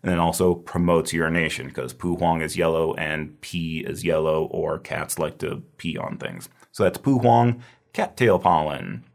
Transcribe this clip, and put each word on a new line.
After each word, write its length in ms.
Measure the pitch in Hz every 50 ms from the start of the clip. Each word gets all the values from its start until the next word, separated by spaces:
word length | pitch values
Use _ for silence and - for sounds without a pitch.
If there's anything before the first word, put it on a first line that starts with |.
| -
and 80 | 90
then 80 | 90 85
also 340 | 85 85 82 - 92 90 87
promotes 580 | 87 - - - 87 87 87 85 82 78 -
urination, 600 | - 82 82 80 82 85 85 - - - 65 67
'cause 200 | - - 65 64
pu 260 | - - - 90 85
huang 240 | - 87 85 82 80
is 140 | 82 80 -
yellow 380 | 85 85 82 82 80 82 80 -
and 460 | - 80 76 78 78 76 76 - _
pee 380 | - - - 87 82 80 80 80
is 260 | - - - - 85
yellow, 380 | 85 80 78 78 80 78 80 80
or 320 | - - 87 80 78 78
cats 400 | 78 - - 76 76 78 - -
like 220 | - 76 73 - -
to 240 | - 82 - - - _ _
pee 200 | - - 87 82
on 200 | - - - -
things. 320 | - - - - - - - _ _ - _
So 120 | _ - 107
that's 160 | - - -
pu 180 | - 139 135
huang, 460 | 123 117 120 117 117 120 120 120 120 - - _ _ _ _ -
cattail 440 | - 180 - - - 123 110 95
pollen. 680 | 90 - 90 85 78 78 76 71 65 50 50 53 - - _